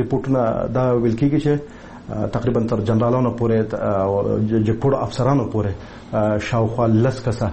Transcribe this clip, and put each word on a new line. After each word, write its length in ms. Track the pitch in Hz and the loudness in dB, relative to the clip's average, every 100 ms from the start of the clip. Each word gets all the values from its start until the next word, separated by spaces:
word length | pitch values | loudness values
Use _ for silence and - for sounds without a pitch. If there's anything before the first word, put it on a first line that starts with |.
ریپورټونه 640 | 113 135 - 131 117 - - | 0 -2 0 0 0 0 -2
دا 280 | 120 127 | 0 2
ویل 220 | 123 117 110 | 2 2 2
کېږي 240 | 143 147 | 2 2
چې، 140 | 147 147 - - - - - | 2 0 -4 -16 -18 -18 -10
آه، 140 | 107 104 | -6 -4
تقریباً 400 | 117 120 120 113 | -2 0 0 0
تر 140 | 113 | 0
جنرالانو 500 | 101 110 117 127 123 | 2 2 2 2 0
پورې، 440 | 117 117 110 107 | 0 0 2 0
آه، 640 | 104 110 101 98 98 104 107 | -2 -2 0 0 0 0 0
ج-، 240 | 107 113 107 | 2 2 2
جګپوړو 280 | 113 139 | 0 0
افسرانو 560 | 135 110 - 123 139 107 | 0 -2 0 2 2 0
پورې، 220 | 107 101 90 - - - | -2 -2 -4 -10 -18 -4
آه، 240 | 110 107 107 | 0 2 0
شاوخوا 480 | - 120 110 113 117 | 0 0 0 2 2
لس 340 | 113 120 - - | 4 4 0 -4
کسه، 240 | 113 107 | -2 -4